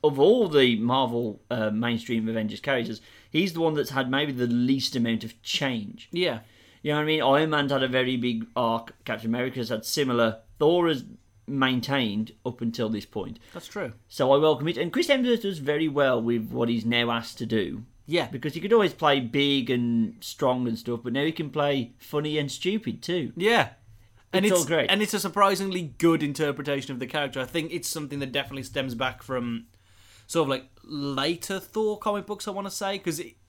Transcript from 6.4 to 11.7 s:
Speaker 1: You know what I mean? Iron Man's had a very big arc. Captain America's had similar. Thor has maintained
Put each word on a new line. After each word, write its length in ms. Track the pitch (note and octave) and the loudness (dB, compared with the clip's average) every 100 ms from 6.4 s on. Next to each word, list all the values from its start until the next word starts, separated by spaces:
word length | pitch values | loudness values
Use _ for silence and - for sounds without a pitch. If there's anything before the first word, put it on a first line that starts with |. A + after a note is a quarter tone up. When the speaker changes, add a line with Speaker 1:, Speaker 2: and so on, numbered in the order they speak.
| - _ - _ | -12 _ -20 _
Speaker 1:
You 100 | D3 | -2
know 60 | D3 | -2
what 60 | |
I 20 | D3+ | 2
mean? 160 | D#3 | 2
Iron 280 | C3 C#3 D#3 | 4 4 4
Man's 200 | D3+ C#3 | 0 0
had 120 | C#3 | 0
a 40 | C3 | 2
very 300 | C3 B2+ B2+ | 2 0 0
big 300 | B2 A2+ A2+ A#2+ | 0 -2 -4 -2
arc. 400 | A#2 A#2 - - - | 0 0 -4 -16 -8
Captain 240 | - A2+ | -6 -2
America's 400 | A#2+ B2+ C3 A#2 | -2 -2 -4 -4
had 160 | A2 - | -4 -4
similar. 540 | - C3+ A#2+ A2+ - - - | -2 0 4 2 0 -16 2
Thor 300 | D3+ F3 E3+ | 4 4 2
has 160 | C#3+ - - _ _ - | 0 -6 -20 _ _ -8
maintained 840 | C#3 C3 | 0 2